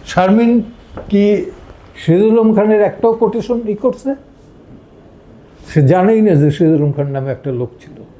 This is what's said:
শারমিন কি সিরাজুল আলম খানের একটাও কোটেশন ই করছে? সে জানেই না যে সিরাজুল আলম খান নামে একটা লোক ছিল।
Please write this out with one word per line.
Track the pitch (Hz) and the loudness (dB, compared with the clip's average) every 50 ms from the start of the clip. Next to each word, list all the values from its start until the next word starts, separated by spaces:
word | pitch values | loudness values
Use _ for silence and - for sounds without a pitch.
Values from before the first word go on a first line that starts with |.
| - | -16
শারমিন | - - - 185 190 208 220 233 233 240 233 214 - - - - - - - - - | -4 0 0 2 2 2 2 2 2 2 0 -2 -4 -14 -20 -20 -20 -18 -16 -8 -2
কি | - 202 202 208 208 185 180 - - - - - - - - - - - - | 0 0 2 2 0 0 -2 -8 -12 -18 -20 -20 -20 -20 -20 -20 -20 -10 -2
সিরাজুল | - 165 180 208 220 | 0 2 2 4 2
আলম | 220 233 220 220 220 | 2 4 2 2 2
খানের | 202 208 214 214 214 | 2 2 2 2 2
একটাও | 208 208 208 - - 226 226 | 2 0 -2 0 0 0 0
কোটেশন | 226 233 208 220 233 - - 240 233 233 214 | 0 -2 -2 -2 -4 -6 -4 -6 -6 -4 -6
ই | 208 | -8
করছে? | 208 - 254 - - - 269 277 269 - - - _ - - - - - - - - - - - - - - - - - - - - - - - - - - | -4 -4 -4 -4 -4 -8 -8 -8 -8 -10 -20 -20 _ -20 -20 -20 -20 -20 -20 -20 -20 -20 -20 -20 -20 -20 -20 -20 -20 -20 -20 -20 -20 -20 -20 -20 -20 -20 -4
সে | - 156 143 131 | 0 2 2 4
জানেই | 170 185 185 202 226 220 | 2 2 2 2 2 2
না | 214 214 175 | 2 2 2
যে | 143 143 151 | 2 2 2
সিরাজুল | 147 - 180 160 160 151 147 | 0 2 2 2 2 2 0
আলম | 147 131 | -2 -2
খান | 127 143 | -4 -6
নামে | 143 139 135 131 139 | -6 -6 -6 -6 -6
একটা | 131 127 - 147 127 | -8 -8 -8 -8 -6
লোক | 120 123 120 - - | -6 -8 -8 -10 -20
ছিল। | - - - - 104 90 - | -20 -20 -20 -20 -20 -20 -20